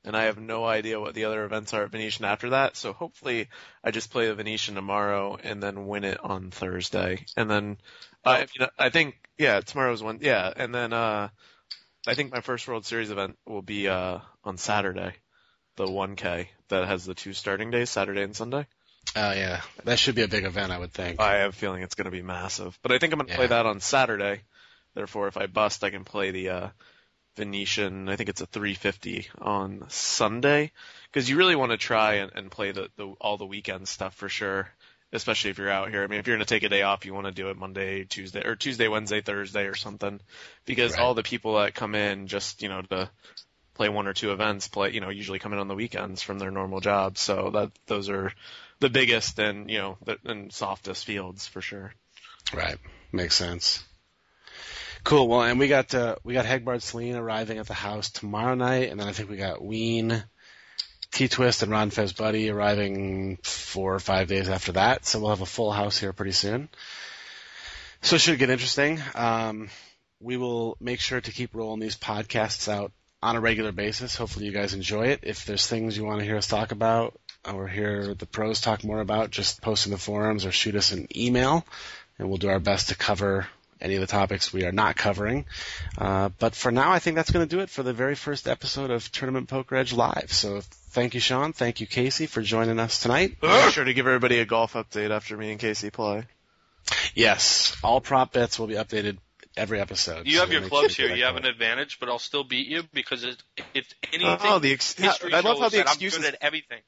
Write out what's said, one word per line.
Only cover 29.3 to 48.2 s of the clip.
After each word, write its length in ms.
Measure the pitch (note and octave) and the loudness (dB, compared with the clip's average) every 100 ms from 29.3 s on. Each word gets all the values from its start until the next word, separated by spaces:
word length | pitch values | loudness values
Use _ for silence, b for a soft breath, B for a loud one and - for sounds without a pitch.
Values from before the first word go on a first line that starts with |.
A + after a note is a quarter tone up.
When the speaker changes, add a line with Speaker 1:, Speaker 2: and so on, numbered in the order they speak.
| - | -6
Speaker 1:
on 460 | G#2 G2+ G2 G2 - | -2 -2 -2 -10 -10
Sunday, 840 | - - - A2 A2+ C#3 D3 D3+ B B B B | -6 -4 0 0 2 4 4 2 B B B B
'cause 160 | C#3+ B2 | -2 2
you 80 | C#3+ | 4
really 180 | F#3 | 6
wanna 220 | D#3 B2+ A2 | 6 2 0
try 380 | - A2+ G#2+ | 2 4 4
and, 160 | G#2 G2 | 2 -2
and 160 | - F#2+ | -10 -12
play 200 | - G2+ | -6 -4
the, 180 | G2 F#2 | -4 -10
the, 100 | - G2 F#2+ | -10 -14 -4
all 180 | G#2+ G2+ | -4 -4
the 80 | |
weekend 420 | G2 G2+ G2+ F#2 F#2+ | -8 -10 -8 -8 -10
stuff 260 | - F#2+ | -8 -10
for 120 | - G2 | -8 -8
sure, 400 | - G2+ G2 G2 _ b b b | -4 -2 -2 -6 _ b b b
especially 380 | A2+ - A2 G2+ | -6 -2 -2 -2
if 60 | G2 | -2
you're 100 | G2 | -2
out 200 | G2 G2 | 0 0
here. 120 | G2+ | -2
I 40 | G2 | -2
mean, 120 | G#2 | -2
if 80 | A#2+ | 0
you're 80 | A2 | 0
gonna 80 | |
take 180 | G#2 A2 | 2 2
a 60 | G#2+ | 4
day 120 | G2+ | 4
off, 240 | G2 G2 | 4 0
you 80 | G2 | -4
wanna 180 | G2 G2 | -8 -8
do 180 | F#2 F#2+ | -8 -8
it 80 | F#2+ | -8
Monday, 480 | F#2+ F#2+ F#2+ G2 | -10 -6 -6 -6
Tuesday, 360 | F#2+ - F#2+ G2 | -8 -10 -8 -6
or 100 | A2+ | -4
Tuesday, 320 | A2+ C#3 A#2+ A2+ | -4 -4 2 2
Wednesday, 340 | G#2+ G#2+ G#2+ | 2 0 -2
Thursday 440 | G#2 G2+ F#2+ G#2 | -2 -6 -4 -4
or 100 | G2 | -2
something, 440 | G2 G#2+ G#2 G2+ G2+ - B B B | -6 -10 -6 -8 -8 -18 B B B
because 280 | - B2+ A#2+ | -4 2 2
Speaker 3:
Right. 80 | A2+ | 4
Speaker 1:
all 120 | B2 | 2
the 100 | A#2 | 2
people 340 | G#2+ A#2+ A2 G#2+ | -2 -4 0 2
that 160 | G#2 | 2
come 180 | - G#2+ | -2 -4
in 340 | G#2+ G#2 G2 G2 | 0 -2 -2 -6
just, 340 | G2 - - | -6 -6 -8
you 60 | G#2 | -8
know, 120 | F#2+ | -8
to 260 | F#2+ F#2+ F#2 _ B B - _ _ | -4 -4 -4 _ B B -20 _ _
play 140 | - G#2 | 0 0
one 180 | G#2 G2 | 2 -2
or 60 | |
two 180 | F#2+ G#2+ | -2 -2
events, 360 | G2 G#2+ G2 - | 0 0 0 -4
play, 220 | G2+ G2 | 0 0
you 80 | G#2+ | 0
know, 80 | F#2+ | -6
usually 280 | G2+ G2 F#2+ | -8 -8 -8
come 120 | G#2+ | -6
in 60 | G2+ | -4
on 80 | G2 | -4
the 80 | |
weekends 460 | G2 A2+ G2 G2 F#2 | -6 -6 -6 -8 -8
from 180 | - G2 | -8 -6
their 120 | F#2+ | -6
normal 280 | G2 F#2+ F#2+ | -4 -4 -2
jobs. 400 | G2 G2+ F#2+ G2 | 2 2 2 -2
So 280 | - F#2+ G2 | -2 0 0
that, 200 | G#2 G#2+ _ - | 0 -2 _ -6
those 200 | G#2 G2+ | -4 -2
are 220 | G2 | -2